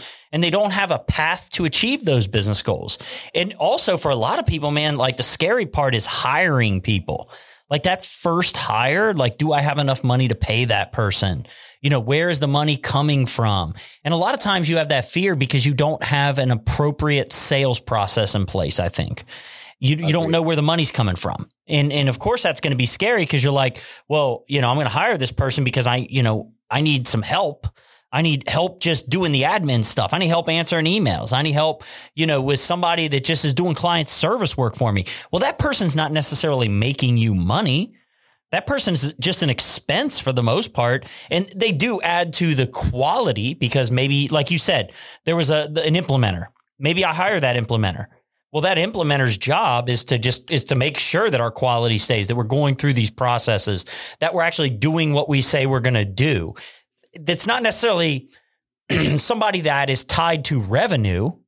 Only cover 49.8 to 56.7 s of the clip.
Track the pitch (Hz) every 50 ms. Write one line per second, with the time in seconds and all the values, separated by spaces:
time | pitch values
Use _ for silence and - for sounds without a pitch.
49.8 | 123 127 120 113 - - 131 117 107 127 120 - - - 165 131 - - 139 123
50.8 | 131 156 143 - - - - 170 220 214 139 120 117 117 - - 131 127 120 120
51.8 | 117 117 113 101 - - 123 107 98 92 117 123 113 107 131 147 147 139 131 -
52.8 | 147 143 131 120 110 104 - - 127 123 120 117 - 123 110 95 - 110 101 90
53.8 | - - - - - - - - 151 170 165 175 165 170 - - 151 135 120 104
54.8 | 120 156 156 165 160 151 143 147 147 151 143 135 123 - - 143 131 135 135 127
55.8 | 117 127 123 113 101 98 95 123 135 156 131 92 82 - - - - -